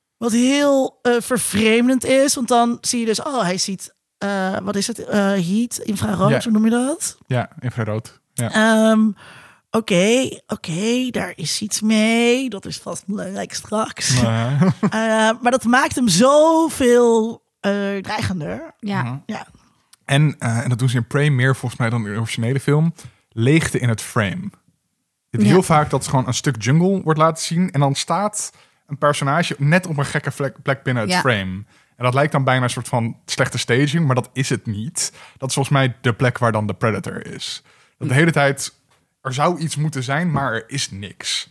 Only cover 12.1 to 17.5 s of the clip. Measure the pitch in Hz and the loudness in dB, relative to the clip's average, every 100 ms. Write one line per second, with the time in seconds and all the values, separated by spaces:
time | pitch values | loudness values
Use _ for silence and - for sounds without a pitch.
12.1 | 233 240 247 269 196 170 - 202 175 - | 2 2 2 0 -6 -10 -10 -10 -10 -8
13.1 | 202 180 202 185 - - 220 220 - - | -8 -8 -8 -8 -10 -6 -4 -4 -4 -2
14.1 | 127 117 113 117 139 185 - 214 214 226 | 2 2 2 0 2 2 2 -2 0 0
15.1 | 220 220 240 240 247 214 247 302 - 247 | 2 2 2 0 0 2 2 2 0 2
16.1 | 165 254 294 311 320 330 - 247 240 240 | 4 6 6 6 6 2 2 4 6 6
17.1 | 226 220 226 _ | 4 0 -6 _